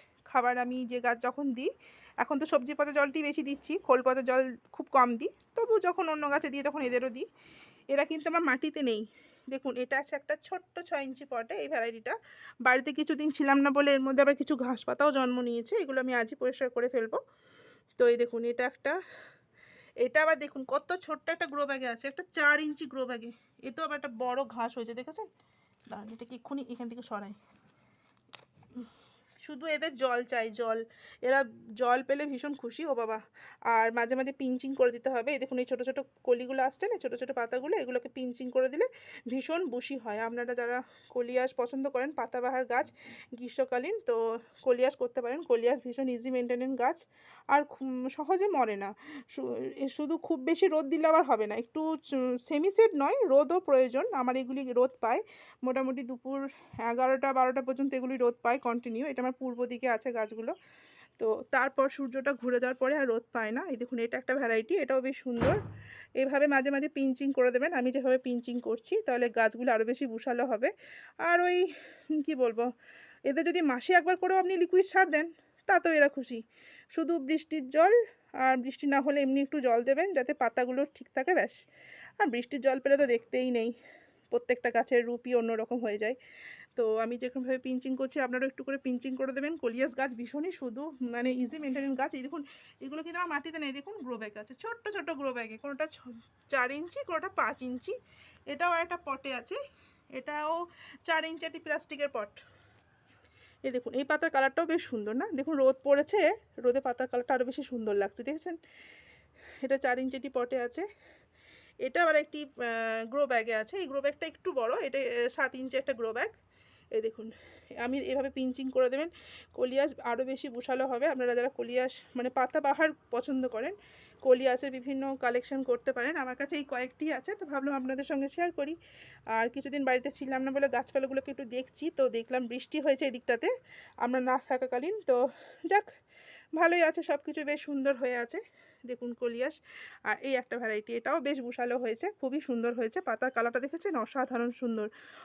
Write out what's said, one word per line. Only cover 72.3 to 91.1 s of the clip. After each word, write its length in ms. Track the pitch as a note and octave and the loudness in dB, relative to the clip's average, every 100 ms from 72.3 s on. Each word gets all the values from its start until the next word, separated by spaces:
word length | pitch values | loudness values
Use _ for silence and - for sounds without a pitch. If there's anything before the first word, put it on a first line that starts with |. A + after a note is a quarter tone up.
বলবো, 380 | C#4 A#3+ A3 A#3+ - - - - - | 2 2 2 -2 -4 -14 -20 -20 -6
এদের 220 | - C#4+ D#4+ | -2 2 2
যদি 140 | F4 | 2
মাসে 320 | D4+ B3 - | 2 2 4
একবার 240 | F4+ E4 F#4 | 4 6 2
করেও 200 | F#4 F#4+ | 4 4
আপনি 200 | F4+ F#4 | 4 2
লিকুইড 300 | F4 F#4 F#4+ | 4 4 4
সার 240 | F#4+ F#4 | 6 6
দেন, 220 | D4+ E4 - _ _ - | 4 0 -6 _ _ 2
তাতেও 260 | F4+ E4+ | 4 6
এরা 160 | D#4 C#4+ | 6 6
খুশি। 340 | C#4+ B3 A#3 - _ - - - | 4 -8 -8 -10 _ -20 -20 -10
শুধু 280 | - D4 E4+ | -4 0 0
বৃষ্টির 500 | C4 D#4 - D#4 B3+ | 0 -2 -2 -6 0
জল, 240 | D4 F4+ A#4+ A4 - _ | 6 8 8 4 -4 _
আর 240 | - C4 C4 | 0 2 2
বৃষ্টি 300 | B3+ - C#4+ | 0 -4 0
না 140 | C#4 | 2
হলে 220 | C4+ C#4+ | 2 2
এমনি 180 | C4+ C4+ | 2 2
একটু 200 | C#4 D4+ | 0 0
জল 220 | B3 A#3 | 2 2
দেবেন 320 | A#3+ C4+ F#4+ | 4 2 2
যাতে 200 | D#4 B3 | 2 0
পাতাগুলো 500 | D4 A#3+ - B3 B3+ D4 | 0 0 0 0 0 -2
ঠিক 140 | - - | -4 -8
থাকে, 200 | - C4 | -2 2
ব্যাস। 320 | F4 - - - - - - - - | 4 2 -4 -20 -20 -20 -20 -10 -2
আর 80 | F#4 | 0
বৃষ্টির 340 | A#3+ A#3+ C#4+ | 0 -2 0
জল 200 | C4 C4 | 2 2
পেলে 160 | C#4 C#4 | 4 6
তো 100 | C#4 | 6
দেখতেই 440 | A#3 - B3+ B3+ | 2 0 -2 0
নেই, 220 | A#3+ A3+ A#3 - - _ _ - | 0 -2 -4 -12 -20 _ _ -4
প্রত্যেকটা 400 | A#3+ - B3 A#3+ | -2 0 0 0
গাছের 340 | A#3 A#3+ A#3+ | 0 4 4
রূপই 300 | A#3 A#3+ B3 | 2 -2 0
অন্যরকম 440 | B3 A3+ A3+ A3+ B3 | 0 2 -2 -2 -2
হয়ে 200 | A3+ G#3 | -2 -2
যায়। 160 | G#3+ B3+ - - - - - - | -2 -4 -10 -20 -20 -20 -8 -2
তো 220 | A3 A3 | 2 2
আমি 200 | A3+ A#3+ | 0 -2
যেরকমভাবে 400 | B3 C4 B3+ C4 | -4 -4 -2 -2
পিঞ্চিং 380 | B3+ B3+ C4+ C4 | -2 -4 -2 -2
করছি, 240 | C4 D4+ | -2 -2
আপনারাও 280 | B3+ B3 C4+ | -2 0 -2
একটু 160 | - | -4
করে 140 | C4+ C4+ | -6 -4
পিঞ্চিং 380 | C4+ B3 C4+ B3+ | -2 -4 -4 -4
করে 160 | C4+ | -4
দেবেন। 240 | C4 D4 E4 | -2 -4 -2
কলিয়াস 400 | A#3+ A#3 C4+ B3+ | -4 0 -2 0
গাছ 140 | C4+ | -4
ভীষণই 380 | A#3 A#3+ C#4+ F4 | -4 -8 -6 -6
শুধু 440 | F4 B3+ A3+ D4+ C4+ | -6 -8 -8 -10 -6
মানে 280 | B3 | -6